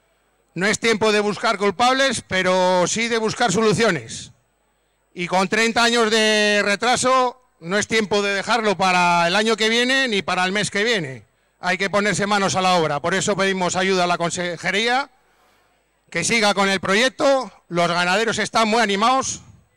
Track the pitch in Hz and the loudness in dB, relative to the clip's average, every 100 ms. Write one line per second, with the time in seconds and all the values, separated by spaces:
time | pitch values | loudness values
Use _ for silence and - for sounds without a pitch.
0 | _ _ _ _ _ 165 196 - 226 220 | _ _ _ _ _ -6 -2 0 0 0
1 | 220 208 208 196 233 202 202 185 240 262 | 2 2 0 -2 -2 0 -2 0 2 2
2 | 269 226 - 190 185 185 185 185 170 214 | 0 -2 -4 -2 0 2 2 2 0 -2
3 | 233 226 220 - 240 185 220 196 226 160 | -2 -2 -2 -2 0 2 0 2 0 0
4 | 113 - - - _ _ _ _ _ _ | -6 -14 -18 -20 _ _ _ _ _ _
5 | _ 175 175 180 190 214 226 233 233 233 | _ -10 -4 -2 0 0 0 0 2 2
6 | 220 220 220 214 208 208 202 202 226 240 | 2 2 2 2 2 2 0 0 0 0
7 | 254 262 247 - _ _ 165 202 190 226 | 2 2 0 -4 _ _ -4 -4 0 -2
8 | 202 202 202 196 185 226 214 180 190 180 | 0 0 0 -2 -2 0 0 0 0 2
9 | 175 175 170 196 220 214 220 226 247 269 | 2 2 2 0 0 0 0 0 0 0
10 | 262 202 180 180 185 208 196 202 220 220 | 0 -2 -2 -2 -2 -2 -4 -2 -2 -2
11 | 143 123 - _ _ _ 180 180 190 202 | -4 -12 -20 _ _ _ -4 -2 -2 0
12 | 208 185 202 208 190 185 185 180 156 147 | 0 -2 0 0 0 0 2 2 2 -2
13 | 170 190 - 190 190 190 175 175 185 185 | -2 -2 -2 0 0 0 -2 0 0 0
14 | 175 175 170 180 175 165 185 190 233 254 | 0 0 -2 -4 -6 -6 -4 -2 0 -2
15 | 285 _ _ _ _ _ _ _ _ _ | -4 _ _ _ _ _ _ _ _ _
16 | _ 170 170 233 208 196 196 196 185 202 | _ -6 -2 0 2 2 0 0 0 2
17 | 254 - 285 269 208 - - 170 170 170 | 0 2 2 2 0 -12 -6 0 0 2
18 | 180 190 220 202 202 254 220 226 214 196 | 0 0 0 -2 -2 0 2 2 0 2
19 | 226 262 - - - - _ | 2 2 -2 -8 -16 -20 _